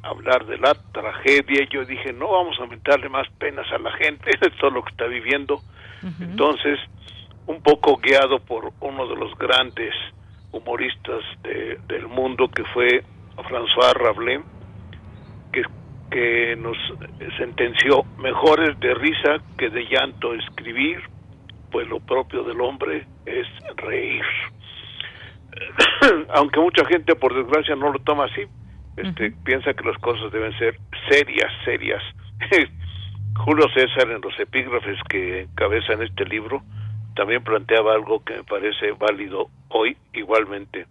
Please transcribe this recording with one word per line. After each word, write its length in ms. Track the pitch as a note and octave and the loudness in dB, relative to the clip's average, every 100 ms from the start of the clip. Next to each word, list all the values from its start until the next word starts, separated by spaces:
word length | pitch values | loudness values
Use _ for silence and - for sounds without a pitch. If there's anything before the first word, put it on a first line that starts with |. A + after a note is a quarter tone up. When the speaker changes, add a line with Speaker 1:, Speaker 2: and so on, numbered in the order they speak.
Speaker 1:
a 60 | - | -8
hablar 360 | - B2+ B2+ A2 | -4 2 2 0
de 100 | - | 0
la 160 | B2+ D3 - | 2 2 -2
tragedia, 760 | - G#2+ - C#3 C#3 C#3 C#3 C#3 | -8 -8 -2 4 4 4 0 0
yo 140 | C#3 | -4
dije, 280 | B2+ B2+ C3+ | -6 -8 -8
"No 180 | B2 D#3 | -6 0
vamos 260 | F#3 F3 - | 2 0 -4
a 60 | |
aumentarle 460 | B2 G#2+ - C#3+ C#3 | -10 -4 2 2 2
más 180 | C3+ - - | -4 -4 -6
penas 300 | D3 C#3 B2+ | -6 -6 -6
a 60 | A#2+ | -4
la 140 | A2+ | -4
gente, 400 | - D#3 D3+ - | -2 -2 0 0
<laughs> 100 | E3 | 4
esto 260 | F3+ - C#3+ | 2 4 2
es 60 | |
lo 80 | B2+ | 2
que 80 | - | -4
está 140 | - A#2 | -4 -4
viviendo". 480 | B2 A2+ C#3+ C#3 | -2 0 0 0
Speaker 2:
Ujú. 680 | C#3+ - - - - F#3 D#3 | -4 -6 -20 -20 -14 -12 -10
Speaker 1:
Entonces, 560 | F3 G3+ D3 C#3 D3 C#3+ - - - - - - - | -6 2 2 2 0 -2 -6 -18 -20 -20 -20 -14 -10
un 140 | D#3 | 2
poco 340 | D3 D3+ - - | 4 6 6 4
guiado 420 | - C3+ C3+ C3 | 6 6 6 2
por 320 | - A2+ A2+ - | -2 -8 -8 -8
uno 260 | C#3 C3+ B2 | -8 -6 -6
de 80 | |
los 200 | A#2 A2+ - | -6 -6 -4
grandes 560 | B2 B2+ B2+ A#2 A2 - - - - - - | 0 2 0 -4 -6 -6 -10 -16 -20 -20 -14
humoristas 680 | A2+ - A#2+ B2+ - - A2+ - - | -12 -6 -4 -4 -6 -8 -8 -8 -12
de, 360 | - - - - - | -8 -8 -8 -10 -8
del 200 | - - | -8 -6
mundo, 400 | B2 C3 B2 B2+ | -4 -2 0 0
que 140 | - | -2
fue 380 | A2 A#2+ B2 B2+ - - - | -4 0 4 2 0 -18 -20
François 580 | - - B2 A2+ B2+ B2 | -14 -6 -4 0 4 6
Rabelais, 480 | B2+ A#2 G#2 A#2+ C#3 - - - - - - - - - - - | 6 2 2 -2 -2 -6 -18 -20 -18 -18 -18 -18 -20 -20 -20 -8
que, 120 | B2+ A2+ - - - - | -4 -4 -8 -18 -16 -8
que 440 | B2+ A#2+ A#2 A#2 A#2 | -2 0 0 0 -4
nos 200 | A2+ A2+ - - - - - - | -6 -6 -8 -10 -14 -14 -10 -8
sentenció, 640 | B2 - A#2+ A2+ C3+ C#3 - - | -6 -2 0 2 4 4 2 -4
"Mejor 420 | C3 - D#3 D#3 D#3+ | -4 2 4 6 4
es 100 | A#2 | 0
de 140 | B2 | 0
risa 480 | B2 D3 D#3 D3 D3+ - - | 0 0 0 0 0 -4 -6
que 120 | A#2 | -4
de 140 | A#2 A#2 | -4 0
llanto 440 | C3 C3 A2+ A#2+ | 0 0 -4 -6
escribir, 640 | A#2 - - A#2 A#2+ D3 F3 - - - - - - - | -6 -8 -12 -8 -2 -2 -4 -12 -20 -20 -20 -20 -20 -8
pues 160 | A#2 A#2+ | -6 -6
lo 100 | A2 | -8
propio 440 | - C3 B2+ B2 | -2 -2 -2 -4
del 180 | - A#2 | -4 -4
hombre 460 | B2 C#3 D3 D#3 - - | -4 -4 -6 -6 -8 -16
es 220 | - - - - D#5 | -8 -6 -6 -10 -14
reír". 480 | - - - - C6+ - - - - - - - - - - - - - | -12 -6 -4 -4 -4 -4 -6 -8 -14 -20 -20 -16 -14 -14 -14 -20 -20 -18
<clears throat> 800 | - - - - - C#4 E3+ - | -14 -4 2 2 6 6 6 4
Aunque 260 | D3+ C#3+ D3+ | 4 4 4
mucha 260 | F3 G#3+ | 4 4
gente, 300 | G3 - - | 4 4 4
por 180 | - B2+ | 4 4
desgracia, 400 | B2+ B2 D3+ D#3 | 2 2 2 2
no 160 | C#3+ C#3+ | 0 0
lo 80 | C#3 | 0
toma 260 | D3+ D3 | 0 2
así, 180 | B2+ - - - - - - - | 0 -4 -8 -12 -20 -18 -14 -8
este, 320 | F#2+ D#3 A2 | -6 -4 -4
Speaker 2:
Ujú. 140 | E2+ | -4
Speaker 1:
piensa 300 | G#2+ C3 C#3+ | -2 0 0
que 100 | B2 | -2
las 140 | A#2 G#2+ | -2 -2
cosas 320 | A#2+ A2+ G#2+ | -2 -2 -4
deben 260 | G#2 A2 A2 | -4 -4 -2
ser 200 | A#2 A2+ - - - | -2 -2 -10 -6 2
serias, 420 | C#3+ C#3 A#2+ G#2+ G#2+ | 4 4 0 -2 -2
serias. 360 | - A#2+ A2+ G2+ - - - - | -4 -2 -2 -6 -8 -14 -14 -8
<laughs> 300 | - F3+ C3+ - - - - - - | 2 2 2 -4 -12 -10 -12 -8 -4
Julio 300 | - - D3+ D3 | -2 2 6 6
César, 360 | C3+ B2 C3 A#2+ | 6 4 4 2
en 100 | A2+ | 0
los 160 | G2 - | -6 -6
epígrafes 580 | - C3 B2+ A#2+ G2+ G2 - | -2 -2 0 -2 -2 -6 -4
que 320 | G2 F2+ F#2 | -2 -2 -4
encabezan 600 | F2 E2 G#2 A2 A2 G#2+ | -6 0 2 2 0 -2
este 220 | A2+ F#2+ | -2 -4
libro, 380 | G2 G#2+ G#2+ C#3 - - - - - | -4 -4 -4 -8 -8 -10 -8 -8 -6
también 280 | - G#2 A#2+ | -2 0 0
planteaba 500 | A2+ A2 A2 A2+ G#2+ | 2 0 4 4 6
algo 300 | A2 G#2+ A2 | 4 2 -2
que 120 | - | -2
me 80 | A2 | -10
parece 480 | - G2+ G#2 G2+ G#2 | -6 -4 -2 -2 -4
válido 560 | G2+ G#2 G2+ G2+ F#2+ - - - | 0 0 0 -4 -6 -6 -10 -2
hoy 280 | A#2 A2+ - _ | 0 0 -2 _
igualmente. 720 | A2+ G2 A2 G2+ G2+ G2 F#2+ F2+ | -8 0 0 0 -6 -12 -14 -14